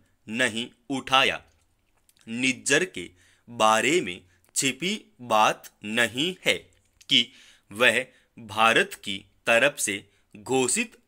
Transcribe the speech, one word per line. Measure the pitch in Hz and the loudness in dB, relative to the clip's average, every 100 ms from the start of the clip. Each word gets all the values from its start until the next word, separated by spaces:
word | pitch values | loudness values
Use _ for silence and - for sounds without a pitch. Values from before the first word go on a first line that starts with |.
| _ _ - | _ _ -10
नहीं | 113 127 110 120 _ - | -4 -2 -4 -10 _ -8
उठाया। | 135 127 131 127 82 _ _ _ _ _ _ _ _ - | -8 0 2 2 -2 _ _ _ _ _ _ _ _ -12
निज्जर | 117 131 120 107 143 180 | -4 -2 -2 0 0 0
के | - 87 _ _ _ - | -8 -14 _ _ _ -12
बारे | 120 110 110 113 175 | 2 4 4 2 0
में | 113 92 - _ _ - | -2 -8 -16 _ _ -4
छिपी | 135 127 175 214 - - | -4 -4 -6 -8 -12 -14
बात | 123 107 113 170 - _ 104 | -2 2 2 0 -8 _ -6
नहीं | 113 117 120 165 185 - | -2 -2 -2 -6 -4 -2
है | 92 - _ _ _ - | -4 -4 _ _ _ -2
कि | 135 117 - - _ - | 0 0 -6 -20 _ -12
वह | 101 123 113 127 _ _ - | 0 2 2 -2 _ _ -20
भारत | 113 104 113 123 196 - | -8 2 4 4 0 -4
की | - 95 - _ - | -10 -10 -12 _ 0
तरफ | 117 139 - | 2 2 0
से | - 98 - _ _ 104 | -6 -6 -10 _ _ -16
घोषित | 107 131 123 208 233 _ | -4 0 0 -2 -4 _